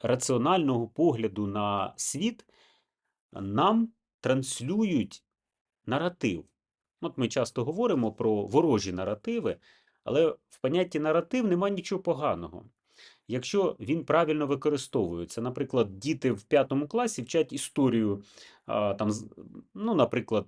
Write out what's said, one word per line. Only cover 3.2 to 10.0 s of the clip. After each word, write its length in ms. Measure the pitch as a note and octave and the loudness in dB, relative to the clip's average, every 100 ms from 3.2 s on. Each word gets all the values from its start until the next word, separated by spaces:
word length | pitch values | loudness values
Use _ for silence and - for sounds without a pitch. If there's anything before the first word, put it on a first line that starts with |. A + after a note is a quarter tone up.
| _ | _
нам 560 | F#2+ G2 G#2 F3 A3+ A3+ - _ _ | -10 -4 2 4 4 0 -4 _ _
транслюють 1040 | B2 C3 B2+ - B2 G3+ A3 D3+ G#2 - _ _ _ _ _ _ - | 0 0 0 -8 -4 -2 0 0 -2 -8 _ _ _ _ _ _ -4
наратив. 580 | C3+ F3 F3 A#2 E2+ - _ _ _ _ - | -2 -2 -2 -2 -2 -8 _ _ _ _ -10
От 180 | E3+ - | -8 -2
ми 100 | A#2 | -2
часто 360 | - A#2 - | 0 -2 -2
говоримо 480 | A#2+ E3+ A#3+ D#3 A2+ | -4 -2 0 2 0
про 340 | - A2+ G#2+ G2 | 0 0 0 2
ворожі 460 | B2+ E3 A2 G2 | 4 4 2 0
наративи, 640 | F2+ F#2+ G#2+ - A#3 B2+ E2+ _ _ _ _ | -4 -4 -4 -4 -4 -2 -6 _ _ _ _